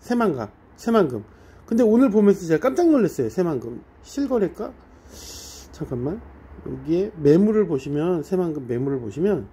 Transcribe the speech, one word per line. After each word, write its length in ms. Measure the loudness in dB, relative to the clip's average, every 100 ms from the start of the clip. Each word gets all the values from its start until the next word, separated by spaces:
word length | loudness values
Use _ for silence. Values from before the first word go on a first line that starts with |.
새만금, 460 | -6 -2 0 -2 -6 -12 _ -10
새만금. 480 | 0 2 2 -2 -10 -18 -20 -20 -4
근데 160 | 2
오늘 280 | 4 4 4
보면서 360 | 6 4 4 2
제가 140 | 0
깜짝 280 | 2 2 4
놀랐어요. 400 | 4 2 0 -4
새만금 540 | -2 -2 -2 -8 -12 -16 -20
실거래가? 720 | -14 -8 -4 -2 -2 -4 -12 -14 -20 -20 -20 -20 -20 -20 -20 -20 -20
잠깐만, 480 | -14 -10 -6 -6 -8 -12 -20 -20 -18 -14
여기에 460 | -12 -4 -2 -2 0
매물을 460 | 4 6 4 2 0
보시면, 560 | -2 -4 -4 -2 -2
새만금 440 | -2 -2 -2 -4 -4
매물을 340 | -4 -2 -4
보시면, 480 | -6 -2 -2 -2 -4